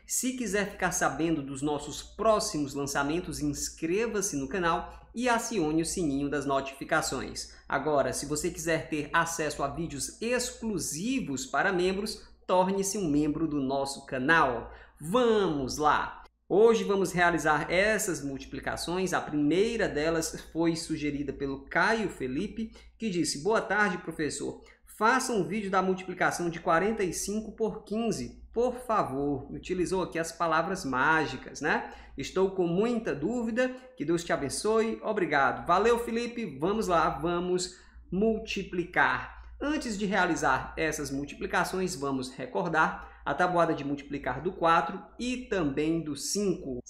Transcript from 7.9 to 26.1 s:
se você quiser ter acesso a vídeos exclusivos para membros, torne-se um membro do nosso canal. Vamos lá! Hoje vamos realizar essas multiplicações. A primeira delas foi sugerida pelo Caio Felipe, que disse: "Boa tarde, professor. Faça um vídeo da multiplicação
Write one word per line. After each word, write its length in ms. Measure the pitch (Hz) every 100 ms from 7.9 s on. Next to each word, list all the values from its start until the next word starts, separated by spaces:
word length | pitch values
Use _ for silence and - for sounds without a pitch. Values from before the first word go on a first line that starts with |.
| 143 131
se 140 | 117 143
você 240 | 151 175
quiser 380 | 165 160 156 -
ter 220 | 151 147
acesso 500 | 165 165 - 151 151
a 60 | 139
vídeos 520 | 143 160 139 - -
exclusivos 1300 | 226 247 240 - 226 185 127 147 226 269 156 131 -
para 260 | 139 185
membros, 560 | 180 185 190 220 - - - -
torne-se 500 | 185 185 196 190 214
um 100 | 170
membro 380 | 143 151 151 156
do 140 | 147
nosso 440 | 131 139 135 - -
canal. 680 | 131 139 165 139 117 - - - -
Vamos 760 | 151 247 240 214 185 147 123 -
lá! 400 | 151 113 - - - _ -
Hoje 300 | 175 233 214
vamos 300 | 190 196 175
realizar 580 | 175 170 165 156 147 151
essas 540 | 175 208 214 - 151
multiplicações. 880 | 139 135 - 135 131 113 - 180 185
A 80 | 143
primeira 680 | - 151 147 170 226 226 165
delas 600 | 143 156 165 156 - -
foi 220 | 160 170
sugerida 580 | 165 - 147 147 143 135
pelo 320 | - 139 135 -
Caio 420 | 170 190 226 196
Felipe, 640 | - 127 135 208 - 226 - - -
que 100 | 226
disse: 300 | 175 143 143
"Boa 220 | 180 220
tarde, 380 | - 202 202 175
professor. 640 | - 160 147 - 131 - - -
Faça 480 | - - 220 262 254
um 140 | 220 151
vídeo 240 | 220 196
da 100 | 190
multiplicação 680 | 185 185 -